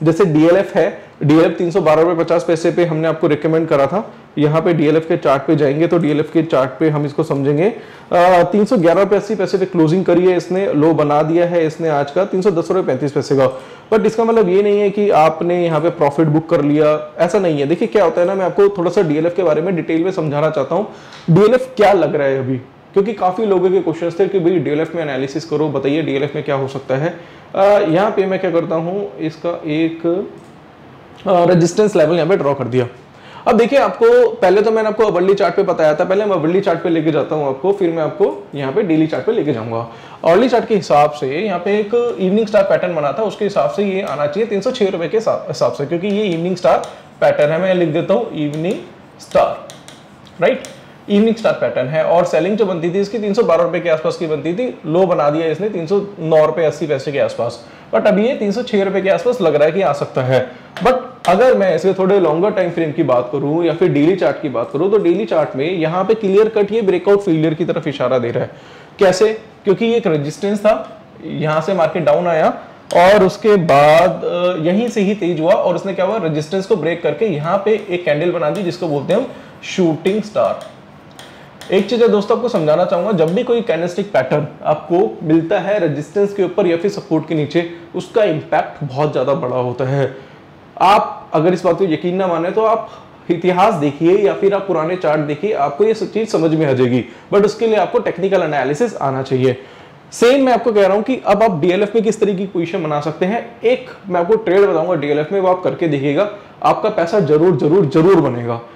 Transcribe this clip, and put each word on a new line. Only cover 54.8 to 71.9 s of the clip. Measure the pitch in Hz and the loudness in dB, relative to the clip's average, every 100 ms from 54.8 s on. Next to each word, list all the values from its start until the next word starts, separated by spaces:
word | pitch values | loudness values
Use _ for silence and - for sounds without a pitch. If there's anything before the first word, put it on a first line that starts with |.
| 160 | -2
लो | 170 185 | 0 2
बना | 165 147 | 2 0
दिया | 151 160 | 0 0
इसने | 151 214 | -2 -4
तीन | 180 160 | -6 -2
सौ | 196 202 - | -2 -2 -6
नौ | 160 156 151 | 0 4 4
रुपये | 156 156 | 2 -2
अस्सी | 147 156 | -2 -2
पैसे | 139 156 | -4 -4
के | 139 | -2
आसपास, | 117 - 117 - - - - | -2 -2 -6 -8 -16 -20 -6
but | 214 202 | 0 2
अभी | 185 226 | 2 2
ये | 277 | 0
तीन | 202 | -2
सौ | 202 | -4
छह | 247 202 | -2 0
रुपये | 196 190 | 0 0
के | 185 | 0
आसपास | 170 247 240 | 0 0 0
लग | 170 147 | 0 2
रहा | 156 | 2
है | |
कि | 175 | 2
आ | 175 | 0
सकता | 143 143 143 | -2 -4 -4
है। | 127 131 - - - - | 0 0 0 -8 -18 -2
But | 208 254 - - - | 0 0 -2 -6 0
अगर | 190 254 214 | 4 4 4
मैं | 190 160 | 2 0
इसके | 190 | 0
थोड़े | 190 190 202 | 0 2 2
लॉन्गर | 165 160 208 | 2 2 0
टाइम | 190 175 | 0 -2
फ्रेम | 170 160 | -2 -4
की | 143 | -2
बात | 139 120 - | 0 0 0
करूँ | 143 139 160 170 | -4 -2 0 0
या | |
फिर | 151 180 | 2 2
डेली | 143 151 190 | 2 2 2
चार्ट | 165 139 | 0 -2
की | 147 | -4
बात | 117 123 | -4 -4
करूँ, | 143 190 | -2 0
तो | 208 | 2
डेली | 170 175 220 | 2 0 0
चार्ट | 165 143 131 | -2 -2 -2
में | 151 | -4
यहाँ | 185 156 180 | -2 -2 0
पे | 190 | 0
क्लियर | 220 196 190 220 | 0 2 2 2
कट | 220 202 | 2 0
ये | 226 | 0
ब्रेकआउट | 196 185 202 202 | 0 0 2 2
फेलियर | 202 160 160 | 2 0 0
की | 156 170 | 0 -2
तरफ | 170 151 | -4 -4
इशारा | 135 123 127 | -2 0 0
दे | 117 | -2
रहा | 123 | -4
है। | 120 - - - - - | -6 -10 -20 -20 -14 0
कैसे? | 190 - 220 220 - - | 2 4 2 0 -10 -6
क्योंकि | 202 190 226 | -2 0 0
ये | 233 | 0
एक | 208 | 0
रेजिस्टेंस | 156 143 - 202 208 | -2 -4 -6 -4 0
था, | 214 - - - - - 156 | 0 0 -2 -18 -20 -18 -12
यहाँ | 139 151 156 | -6 -2 -2
से | 156 | 0
मार्केट | - 156 | 0 0